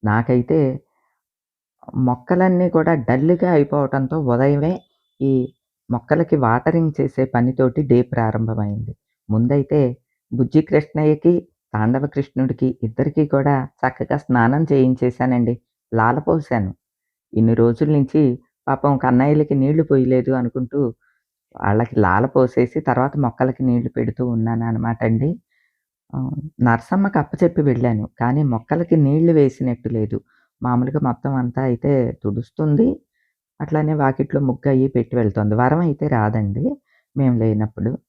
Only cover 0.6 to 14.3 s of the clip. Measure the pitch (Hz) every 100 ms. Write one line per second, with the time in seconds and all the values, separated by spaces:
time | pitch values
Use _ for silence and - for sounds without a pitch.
0.6 | 139 131 _ _ _ _ _ _ _ _
1.6 | _ _ - - 127 123 - 180 185 180
2.6 | 180 165 156 160 120 131 151 175 180 165
3.6 | 139 147 139 139 131 156 139 120 135 143
4.6 | 151 180 _ _ _ _ 135 135 127 _
5.6 | _ _ _ 120 - 156 165 151 123 117
6.6 | 165 165 160 147 135 - 131 123 120 127
7.6 | 131 120 143 123 123 - 113 110 113 110
8.6 | 104 104 110 - _ _ _ 110 120 143
9.6 | 135 151 131 123 _ _ _ 120 123 156
10.6 | 156 151 151 156 151 151 160 175 175 _
11.6 | _ 107 107 131 143 143 139 - 131 117
12.6 | 131 127 113 113 143 147 151 139 139 139
13.6 | 135 _ 127 - - 139 -